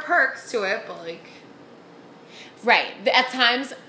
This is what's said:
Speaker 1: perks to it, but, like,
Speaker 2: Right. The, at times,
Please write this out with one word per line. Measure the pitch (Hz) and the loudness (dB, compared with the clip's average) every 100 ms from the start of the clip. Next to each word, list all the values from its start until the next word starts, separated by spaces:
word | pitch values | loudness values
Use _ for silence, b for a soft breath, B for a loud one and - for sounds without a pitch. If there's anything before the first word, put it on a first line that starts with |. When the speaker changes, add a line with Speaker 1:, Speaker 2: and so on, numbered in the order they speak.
Speaker 1:
perks | 311 349 262 - - | 2 2 2 -2 -6
to | 233 | -4
it, | 190 220 202 | -2 -2 -6
but, | 170 | -12
like, | 165 165 - - - - - - - - - - B B B - | -12 -14 -16 -20 -20 -20 -20 -20 -20 -20 -20 -20 B B B -4
Speaker 2:
Right. | 220 180 127 - 202 | 2 2 2 -4 2
The, | 254 | 2
at | 254 | 2
times, | 262 240 247 262 - | 2 2 2 -4 -8